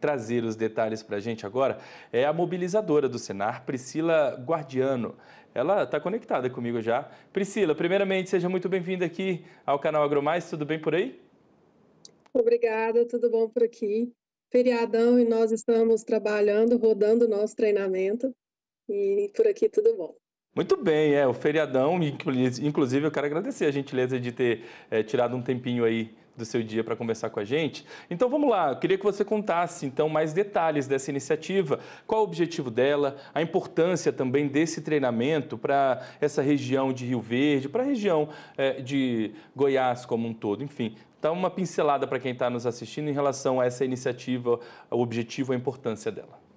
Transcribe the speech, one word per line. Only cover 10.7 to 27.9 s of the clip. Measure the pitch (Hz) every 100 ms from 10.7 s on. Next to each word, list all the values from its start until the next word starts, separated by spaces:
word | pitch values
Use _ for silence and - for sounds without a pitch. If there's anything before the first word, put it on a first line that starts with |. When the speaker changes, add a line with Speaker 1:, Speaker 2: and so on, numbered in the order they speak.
| 160
Speaker 1:
por | 156
aí? | 160 220 - _ _ _ _ _ _ _ _ - _ _
Speaker 2:
Obrigada, | 262 226 233 233 220 220 233 240
tudo | 240 220
bom | 226 226
por | 240
aqui. | 233 - 208 220 240 - _ _ _
Feriadão | 247 247 233 226 226 233 247
e | 233
nós | 226 226
estamos | 220 - 226 226 220
trabalhando, | - 220 202 208 208 208 226 240
rodando | 220 202 208 226 233
o |
nosso | 202 214
treinamento. | - 214 202 196 185 190 233 262 247 _ _ _ _ -
E | 202 202 196 202
por | - 220
aqui | 196 220
tudo | - 220 220
bom. | 160 - _ _ _ -
Speaker 1:
Muito | 180
bem, | 381 202 151 151
é, | 143 135
o |
feriadão, | 127 151 151 147 131 139 180
inclu-, | 151 135 160 127 127 123
inclusive | 147 147 127 135 151
eu |
quero | 151 143
agradecer | 151 220 - 156
a |
gentileza | 139 139 131 127 131
de | 123
ter, | 120 127 113 - - -
é, | 113
tirado | 107 123 123 127
um |
tempinho | 123 123 123 123
aí | 117 113 110 - _
do | - 113
seu | 123
dia | 110 110
pra | 113 113
conversar | 117 113 -
com | -
a |
gente. | 104 147 151 - -